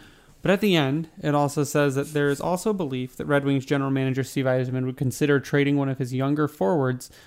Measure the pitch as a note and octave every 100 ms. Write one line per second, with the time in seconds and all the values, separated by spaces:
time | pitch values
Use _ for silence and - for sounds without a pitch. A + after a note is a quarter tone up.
0 | - - _ - E3+ F#3+ G#3 E3+ C3+ D3
1 | E3 - D3+ D3 C#3+ D3+ C#3+ D3 C#3+ C3
2 | D3 D3+ C#3+ C#3+ E3 F3+ A3+ G3+ D3 B2+
3 | B2+ - D3 C#3+ C#3 C#3 B2+ C#3+ C3+ C3+
4 | C3 C3 B2+ C#3+ C3 B2+ B2+ B2+ B2+ B2+
5 | C3 - D3 C#3+ - C#3+ C#3+ C#3+ C3+ C3
6 | B2+ C3 C3+ D3 D3 - F#3+ E3+ B2+ B2+
7 | - -